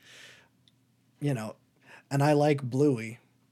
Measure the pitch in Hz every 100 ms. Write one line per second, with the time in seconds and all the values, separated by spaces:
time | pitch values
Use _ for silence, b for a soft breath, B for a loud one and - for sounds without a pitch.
0 | B B B B B _ _ _ _ _
1 | _ - 147 117 107 - _ _ B B
2 | B 139 147 147 151 143 127 131 147 113
3 | 113 117 _ _ _